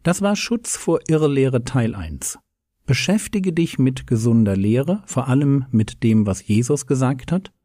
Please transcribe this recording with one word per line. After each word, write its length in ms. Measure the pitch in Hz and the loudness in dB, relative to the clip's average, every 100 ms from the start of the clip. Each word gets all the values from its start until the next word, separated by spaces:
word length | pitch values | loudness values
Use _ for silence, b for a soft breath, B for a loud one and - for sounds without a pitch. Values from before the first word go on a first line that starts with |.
Das 200 | 170 180 | -2 0
war 160 | 202 208 | 0 -2
Schutz 400 | - 233 - - | -2 -4 -4 -6
vor 240 | - 165 - | -2 -2 0
Irrlehre 560 | 156 151 139 135 127 | 2 2 2 2 0
Teil 280 | 120 127 113 | 0 0 0
eins. 460 | 98 80 71 - - _ _ _ _ | -4 -10 -10 -10 -12 _ _ _ _
Beschäftige 640 | - 127 - 208 - 208 190 | -4 -2 0 -2 0 -2 -2
dich 280 | 165 165 - | 0 -2 2
mit 280 | 131 131 - | 0 0 -2
gesunder 480 | 117 117 117 104 | 0 2 4 4
Lehre, 480 | 98 101 117 151 202 - | 2 2 0 0 -4 -4
vor 200 | 135 123 | -4 0
allem 380 | 131 143 139 131 | 2 2 0 2
mit 320 | 113 107 - | 0 0 -2
dem, 220 | 117 110 | 2 2
was 220 | 104 95 - | 2 -2 0
Jesus 400 | 104 120 147 - | 0 2 -2 0
gesagt 460 | 131 127 135 - | 0 0 -2 -4
hat. 180 | 180 - _ | -4 -4 _